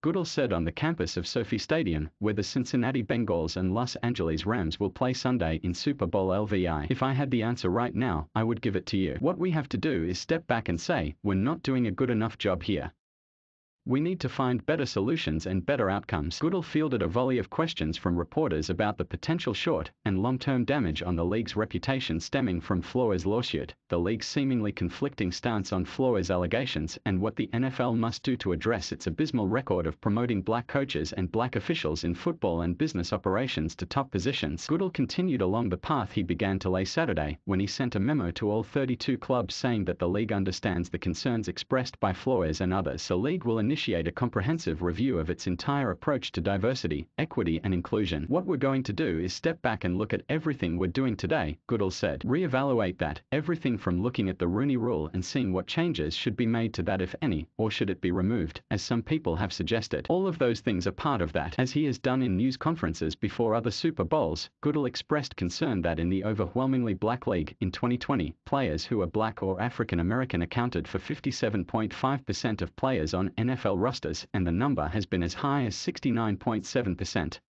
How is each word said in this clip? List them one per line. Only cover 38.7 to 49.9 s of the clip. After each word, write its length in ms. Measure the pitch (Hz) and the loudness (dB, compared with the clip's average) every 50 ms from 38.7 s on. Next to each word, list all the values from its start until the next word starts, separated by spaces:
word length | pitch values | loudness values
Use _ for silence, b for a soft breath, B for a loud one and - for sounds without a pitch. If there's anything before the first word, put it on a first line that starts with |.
| - 147 139 127 123 120 - - 131 - | 0 0 0 0 -2 -2 0 -2 -2 -2
clubs 380 | - - 131 123 113 92 - | 0 0 0 0 0 -2 -6
saying 300 | - - 131 123 110 98 | -2 0 0 2 2 0
that 140 | 90 87 - | 0 0 0
the 100 | 90 87 | 0 0
league 240 | 90 101 113 104 110 | 2 2 0 0 0
understands 560 | 101 98 95 90 - - 110 90 82 87 - | 0 0 0 -2 -2 -2 0 0 0 -2 -2
the 100 | - 87 | -4 -4
concerns 480 | - 95 85 - - 135 120 120 107 98 | -2 -2 -2 0 0 0 0 0 0 -2
expressed 500 | 90 - - _ - 131 127 127 - - | -4 -6 -4 _ 0 0 0 -2 -4 -2
by 100 | - 101 | 0 0
Flores 480 | 92 - - 131 131 113 90 80 78 80 | 0 0 0 2 2 2 2 2 0 0
and 140 | 95 90 92 | 0 2 2
others. 340 | 98 92 76 67 80 - - | 2 0 0 -4 -4 -2 0
"The 100 | 95 90 | 0 2
league 280 | 104 139 175 190 - | 2 0 -2 -2 0
will 140 | 120 113 113 | 0 0 2
initiate 180 | 107 117 147 151 - - 101 85 82 82 | 2 2 0 0 0 0 0 0 0 0
a 40 | |
comprehensive 720 | - - 127 123 - 110 95 117 160 165 - - 80 78 | 0 0 -2 0 0 0 0 0 0 0 0 -2 -2 0
review 380 | 87 87 85 82 117 135 120 85 | 0 -2 0 2 0 2 2 0
of 100 | 78 80 | 0 0
its 160 | 87 - - | -2 -2 0
entire 460 | - 90 85 - - 143 143 139 113 | -2 -2 -2 0 0 0 0 2 0
approach 400 | 90 - - - 147 131 131 - | -2 -2 0 0 0 0 -2 -4
to 100 | - 104 | -4 -2
diversity, 680 | 82 98 98 98 95 113 131 127 - 87 78 73 80 _ _ - | 0 0 0 2 2 0 0 0 -2 -2 -2 -2 -4 _ _ -4
equity 420 | 151 160 - - 104 82 80 80 - | -4 -2 0 -2 0 0 0 0 0
and 120 | 101 95 | 0 0
inclusion. 500 | 87 85 - - 107 107 87 85 73 73 82 | 0 0 0 0 0 2 0 0 -2 -2 0
What 200 | 127 170 185 190 | 0 0 0 0
we're 100 | 180 135 | -2 0
going 240 | 135 135 135 135 | 2 2 2 0
to 100 | 127 - | 0 -2
do 280 | 104 - 160 127 85 80 | -2 0 0 0 2 0
is 160 | 85 92 - | 0 -2 -4
step 260 | - - 165 165 - | -2 -2 -2 -2 0
back 220 | _ 127 110 104 - | _ 0 0 0 0
and 160 | 92 | 0